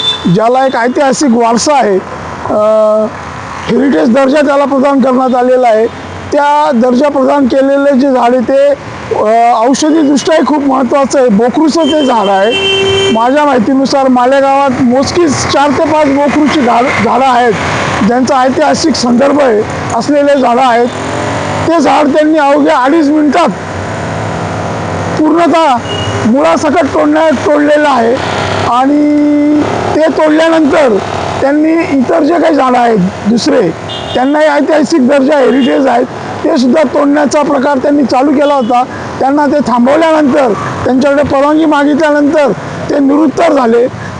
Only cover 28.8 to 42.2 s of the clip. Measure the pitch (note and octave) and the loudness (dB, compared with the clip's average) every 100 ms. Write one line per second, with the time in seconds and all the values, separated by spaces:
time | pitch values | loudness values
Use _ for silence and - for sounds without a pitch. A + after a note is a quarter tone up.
28.8 | C4+ D4 D4 D4 D4 D4 D4 D4+ - - | 0 2 2 2 2 2 2 0 -2 -4
29.8 | - D4+ D#4+ - D#4 D4+ E4 D#4+ C#4+ E4 | -2 0 0 0 2 2 2 2 2 2
30.8 | C4+ G3 - - - - C4+ D4 D#4 E4 | 2 0 -4 -8 -6 -4 -2 0 0 0
31.8 | F4 C#4 A#3 E4 D4 E4+ E4 C#4+ C4 B3 | 0 -2 0 0 0 0 0 0 0 2
32.8 | A#3+ A3 F#3 - G3+ A#3 D4+ C#4 F3 - | 2 0 -2 -2 -2 0 0 0 0 -4
33.8 | - - - - C4 D4+ D#4 C#4+ C#4 D#4 | -10 -10 -6 -4 0 0 0 0 0 0
34.8 | D4 E4 B3 C#4+ C4+ D4 B3 B3+ C4+ D4 | 0 0 2 2 2 2 2 2 0 0
35.8 | C4+ A#3+ B3+ - - - D4+ D#4+ B3 B3+ | 0 0 -2 -8 -10 -6 -2 0 2 2
36.8 | C#4 D4+ C#4+ D4 D4 D4+ C#4+ C#4 C#4+ C#4 | 0 0 0 0 0 0 0 0 0 0
37.8 | C#4+ C#4+ A#3+ C4 C#4+ D4 C#4+ C#4+ A#3 A#3+ | 0 0 0 0 0 0 0 0 0 0
38.8 | - - - - C4 D4 C#4+ D4 A3+ A#3+ | -2 -6 -10 -4 0 0 0 0 0 0
39.8 | B3 D#4 D#4+ D#4 D4 D4 C4 F#3+ - - | 2 2 2 2 2 2 0 -2 -6 -6
40.8 | - B3+ C#4+ C#4+ C4 C#4 C#4+ D#4 D#4+ D4 | -2 0 2 0 0 0 2 2 2 2
41.8 | C#4+ D4 D4+ D4 | 2 2 2 2